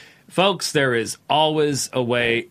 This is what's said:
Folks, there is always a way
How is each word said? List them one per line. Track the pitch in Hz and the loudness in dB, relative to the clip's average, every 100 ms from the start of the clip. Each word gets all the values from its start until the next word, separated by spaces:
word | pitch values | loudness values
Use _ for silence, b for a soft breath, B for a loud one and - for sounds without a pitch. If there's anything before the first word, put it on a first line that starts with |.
| B B B | B B B
Folks, | - 190 180 - | 0 2 0 -2
there | 151 135 | 0 0
is | 117 107 - - | 0 -2 -8 -2
always | 143 156 156 147 135 - | 2 2 2 0 -2 -4
a | 127 | -4
way | 117 120 120 117 - | -2 0 0 -2 -4